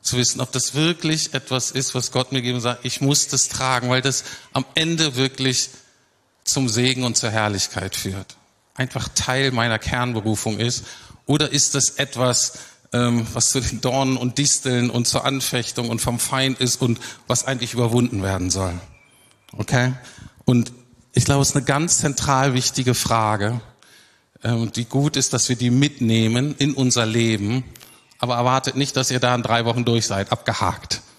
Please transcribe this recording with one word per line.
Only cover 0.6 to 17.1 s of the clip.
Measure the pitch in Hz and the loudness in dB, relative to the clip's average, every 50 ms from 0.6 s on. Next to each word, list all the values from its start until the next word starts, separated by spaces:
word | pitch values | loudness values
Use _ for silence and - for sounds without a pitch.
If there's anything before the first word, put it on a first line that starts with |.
| - - - | -4 -2 0
wirklich | 139 156 165 175 165 - 160 156 156 - - - | 0 0 0 0 0 -2 -2 0 0 -2 -4 -4
etwas | 143 - - 131 127 - - | -6 -4 -2 -4 -2 -2 -2
ist, | - 131 135 - - | -4 -4 -4 -2 -4
was | 127 123 - | -4 -4 -2
Gott | - 131 127 - | -2 -2 -2 0
mir | - 135 | -2 -4
gibt | 120 123 123 | -2 -2 -2
und | 123 | -2
sagt, | 110 120 123 - - | -2 -2 -4 -4 -6
ich | 127 - - | -8 -4 0
muss | 143 135 131 - - - | 2 2 2 2 0 0
das | - 127 - - | 0 -2 -2 -2
tragen, | - - 131 131 131 123 120 123 | -2 -2 0 2 2 2 2 2
weil | 127 127 | 2 2
das | 127 147 127 - - - - - - - | 2 2 -2 -2 -6 -8 -14 -16 -18 -6
am | _ - 131 - - | _ -4 -4 -2 -2
Ende | 165 160 165 170 160 160 156 127 | -2 0 0 0 0 0 0 2
wirklich | 123 135 135 131 - 131 135 127 120 - - - - - _ _ _ _ _ _ _ _ _ _ _ _ | 0 0 0 0 0 -2 0 0 0 -2 -4 -8 -18 -20 _ _ _ _ _ _ _ _ _ _ _ _
zum | - - 143 135 123 | -2 0 0 0 0
Segen | 107 117 123 127 131 127 127 | 0 2 2 2 2 0 -2
und | 120 117 - | -2 -2 -2
zur | - 117 | -2 0
Herrlichkeit | 107 110 107 107 101 98 - - - - 87 95 - | 0 0 0 0 0 0 -2 -4 -4 -6 -6 -6 -6
führt, | - - 101 95 101 98 _ - _ _ _ _ _ _ _ _ | -6 -6 -6 -6 -8 -10 _ -18 _ _ _ _ _ _ _ _
einfach | - 131 127 - - - - - | -6 -6 -6 -4 -8 -8 -4 -2
Teil | - - - 127 131 135 135 | -2 0 0 0 2 2 2
meiner | 127 120 117 120 113 107 | 2 2 2 2 0 0
Kernberufung | - - - 123 123 127 120 113 101 110 110 98 - 117 107 98 | -2 -2 -2 0 -2 0 -2 -2 0 0 -2 0 -2 -4 -2 0
ist? | 110 120 120 - - - - - - - - - _ | -2 -2 -2 -4 -8 -12 -18 -20 -20 -20 -20 -20 _
Oder | - 139 151 151 143 | 0 2 2 2 0
ist | 131 143 - - - | 2 0 0 2 2
das | 139 131 - | 0 0 0
etwas, | - - 143 135 - 120 127 127 120 - - - - - - - - _ _ _ - | 0 -2 -4 -4 -2 0 0 2 2 2 0 -2 -4 -10 -20 -20 -20 _ _ _ 0
ähm, | 120 123 120 120 120 113 107 101 | 0 2 2 2 2 0 -2 -2
was | 123 - - | 0 0 2
zu | - 139 | 0 0
den | 120 113 - 110 | 0 -2 -4 -2
Dornen | - 127 120 135 135 131 131 123 | -2 0 0 2 2 2 0 0
und | 120 123 113 - | -2 -2 0 0
Disteln | 143 143 - - - 135 127 120 120 123 | 2 2 2 0 0 0 2 2 2 2
und | - 123 120 - | 0 0 0 2
zur | - 135 - | 0 0 0
Anfechtung | 131 135 135 127 - - 127 113 - - - 120 117 | 0 -2 -2 -4 -2 -2 -2 -2 -2 -4 -4 -4 -2
und | 117 117 | -2 -2
vom | - - 120 117 | -2 -2 -2 -2
Feind | - - - 131 131 135 131 - | -2 -2 0 0 0 0 0 0
ist | - 123 - - | 0 0 0 0
und | 135 123 117 113 - - | 2 0 0 0 -4 -14